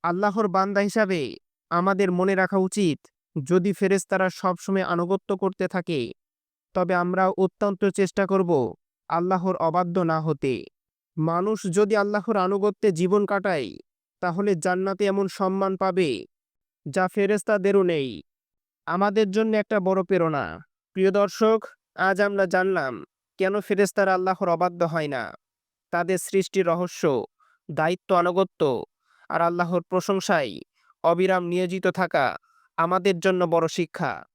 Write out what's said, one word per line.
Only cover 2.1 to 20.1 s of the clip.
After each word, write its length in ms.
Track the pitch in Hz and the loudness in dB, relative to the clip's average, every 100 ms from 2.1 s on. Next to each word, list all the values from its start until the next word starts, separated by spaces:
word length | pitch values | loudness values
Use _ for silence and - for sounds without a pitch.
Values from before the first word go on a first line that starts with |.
মনে 220 | 175 185 | 2 0
রাখা 220 | 190 185 196 | 2 0 0
উচিত, 420 | 185 - 185 139 _ _ _ - | 0 2 0 0 _ _ _ -10
যদি 260 | 135 185 185 | 0 2 2
ফেরেশতারা 560 | 190 196 196 - 190 185 | 0 0 0 0 -2 -2
সবসময় 520 | - 190 175 - 196 | -2 -4 -4 -2 -2
আনুগত্য 540 | 185 170 175 196 - 190 | -2 -2 -2 -4 -2 -2
করতে 320 | 190 185 185 | -2 -4 -6
থাকে, 320 | 185 175 156 117 - _ _ _ _ _ | -4 -4 -4 -6 -10 _ _ _ _ _
তবে 200 | - 175 | -2 0
আমরা 300 | 180 175 180 185 | 2 0 2 2
অত্যন্ত 560 | - 185 _ 202 196 | 2 -2 _ -4 0
চেষ্টা 420 | 202 - 190 - 190 | -2 2 0 0 0
করব 480 | 196 175 156 113 85 _ _ _ | 2 2 2 0 -6 _ _ _
আল্লাহর 480 | 165 180 185 185 185 | -4 0 0 0 0
অবাধ্য 440 | 165 175 175 180 | 0 0 0 0
না 200 | 165 160 | 0 0
হতে। 440 | 160 147 139 113 - _ _ _ _ - | 0 -2 -2 -4 -6 _ _ _ _ -4
মানুষ 420 | 156 170 196 220 190 | -2 0 0 -2 -2
যদি 240 | 170 208 214 | 2 2 2
আল্লাহর 400 | 202 208 196 208 | 2 -2 -2 0
আনুগত্যে 520 | 185 202 208 196 214 | 0 0 0 2 0
জীবন 340 | 165 180 208 208 | 2 2 2 2
কাটায়, 440 | 202 196 165 110 50 _ _ _ _ | -2 0 -2 -4 -12 _ _ _ _
তাহলে 340 | 180 170 208 | -4 -2 0
জান্নাতে 500 | 180 180 180 190 190 | 0 0 0 -2 0
এমন 220 | 202 196 196 | 0 0 -2
সম্মান 480 | - 190 190 196 190 | -2 -2 0 -2 0
পাবে 500 | 190 180 170 107 58 _ _ _ _ _ - | 0 0 0 -2 -8 _ _ _ _ _ -6
যা 220 | 139 185 | -2 0
ফেরেশতাদেরও 760 | - 196 208 - 208 190 196 | 0 0 0 0 0 4 4
নেই। 400 | 180 160 135 90 - _ _ _ _ _ - | 2 0 -4 -8 -18 _ _ _ _ _ -6
আমাদের 440 | 175 202 208 208 | 0 2 2 0
জন্য 260 | 196 220 214 | 0 0 0
একটা 240 | 202 214 | 0 -2
বড় 220 | 185 190 | 0 0
প্রেরণা। 560 | 180 | 0